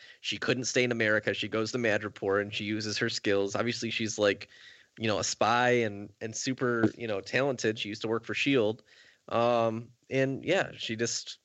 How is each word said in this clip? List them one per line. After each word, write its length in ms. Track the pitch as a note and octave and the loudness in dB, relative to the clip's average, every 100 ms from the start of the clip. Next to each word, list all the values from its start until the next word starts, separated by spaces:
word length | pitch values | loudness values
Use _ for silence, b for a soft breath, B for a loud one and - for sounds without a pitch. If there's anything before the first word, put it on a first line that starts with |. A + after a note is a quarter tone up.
| B B | B B
She 160 | - G2+ | -8 -4
couldn't 280 | - B2 A#2+ | 0 0 0
stay 180 | C3 | 2
in 80 | B2 | 2
America. 420 | A#2 A2 G#2+ G#2 | 4 2 2 2
She 140 | G2+ G#2+ | -2 -2
goes 240 | G#2+ A2 | -2 -2
to 60 | B2+ | 0
Madripoor, 640 | A#2 G#2 G#2 - G2+ G2 | 2 0 -2 -4 0 0
and 120 | G2+ | 0
she 80 | G#2+ | -4
uses 320 | G#2 G#2+ G#2+ G#2 | -4 -4 -4 -2
her 100 | A#2 | -2
skills. 480 | - - G2 G2 G2+ | -2 0 2 2 0
Obviously, 340 | A#2 A#2 A#2 | -2 -2 -4
she's, 280 | - A2 G#2+ | -4 -4 2
like, 300 | G#2 G2 - B B B B - | 2 2 -4 B B B B -4
you 80 | A2 | -2
know, 100 | G2 | 0
a 60 | |
spy 460 | - - G#2+ A#2+ B2 | 0 2 4 4 4
and, 400 | B2 A2+ G2+ G2+ - | 4 2 -2 -12 -10
and 140 | A2 G#2+ | -10 -6
super, 540 | - B2+ B2+ A#2+ A2 - | -4 -2 0 2 2 0
you 80 | A2+ | -6
know, 140 | G2 | -6
talented. 580 | F#2+ B2 C#3 B2+ A2+ A2 | -2 0 0 0 0 -2
She 100 | G#2 | -4
used 140 | G#2+ | -6
to 60 | A2 | -4
work 160 | A2+ | -4
for 100 | - | -4
shield. 480 | G#2+ - C3+ G#2+ A2+ - b b b b | -2 2 4 2 0 -8 b b b b
Um, 600 | A2+ A#2+ A#2+ A2+ A2 A#2+ _ - | 0 2 4 2 0 -8 _ -4
and, 340 | C3+ C3+ C3 | 0 0 0
yeah, 260 | D#2+ F#3 - - | 0 0 -2 -6
she 200 | - A2 | -6 -2
just 420 | A#2 - - - | -2 -4 -8 -14